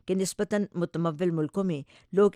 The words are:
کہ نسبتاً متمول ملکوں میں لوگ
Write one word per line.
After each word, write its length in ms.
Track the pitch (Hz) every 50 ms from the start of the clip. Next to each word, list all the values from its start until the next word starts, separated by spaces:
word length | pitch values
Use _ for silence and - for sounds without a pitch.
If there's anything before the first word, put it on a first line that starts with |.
| -
کہ 100 | - 190
نسبتاً 500 | 190 190 175 - - 214 - 214 208 202 - -
متمول 560 | 175 170 165 - 160 170 170 151 147 185 180
ملکوں 320 | 165 160 151 147 - 196 196
میں 180 | 185 160 139 139 _ - - _ - -
لوگ 160 | 190 208 202 -